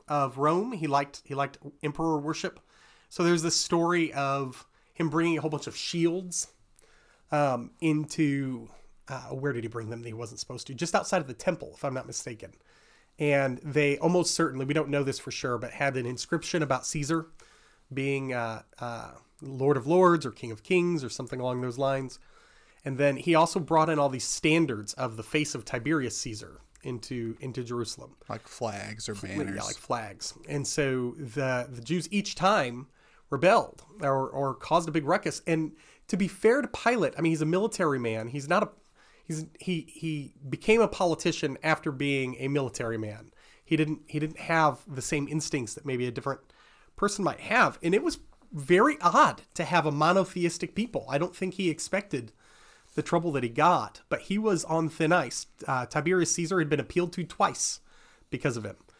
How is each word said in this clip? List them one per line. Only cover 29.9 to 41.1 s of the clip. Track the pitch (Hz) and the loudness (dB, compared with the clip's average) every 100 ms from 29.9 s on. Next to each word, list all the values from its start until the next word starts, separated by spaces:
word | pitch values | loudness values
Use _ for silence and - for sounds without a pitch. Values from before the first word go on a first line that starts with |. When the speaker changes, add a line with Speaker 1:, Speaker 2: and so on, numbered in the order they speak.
| 123 110 101 - - - | -6 -6 -10 -12 -12 -6
Speaker 1:
And | 147 139 | -4 -2
so | - 139 131 123 139 | 0 2 2 -2 -6
the, | 139 110 131 127 123 | -8 -2 0 0 -2
the | 123 | -10
Jews | 117 175 - | -4 -4 0
each | 208 202 - | -2 -2 0
time | 185 208 131 120 135 _ _ _ _ | 2 2 0 -4 -14 _ _ _ _
rebelled | 131 170 220 139 - - 214 | 2 6 6 4 -8 -20 -4
or, | 147 135 131 | 0 2 0
or | 139 139 | -2 -2
caused | 127 - 165 170 | -2 2 2 2
a | |
big | 160 | -2
ruckus. | 143 185 190 - - | 2 0 0 -6 -2
And | 160 156 - - - _ | 0 0 -6 -20 -20 _
to | 185 | 0
be | 190 | 0
fair | - 214 262 | 2 4 4
to | 240 | 2
Pilate, | - 233 240 151 - | -2 0 2 0 2
I | |
mean, | 165 | 0
he's | 160 | 2
a | 151 | 2
military | 175 220 220 170 135 | 2 0 0 0 2
man. | 117 110 113 | 0 -2 -4
He's | 143 139 | -8 0
not | 185 | 0
a, | 208 - _ _ _ _ | 0 -6 _ _ _ _
he's, | _ 156 160 - | _ -8 -8 -12
he, | - 175 - | -4 -4 -4
he | - 160 151 139 _ 139 | -8 -6 -6 -8 _ -8
became | - - 220 | -6 4 6
a | 214 | 6
politician | - 180 | 4 0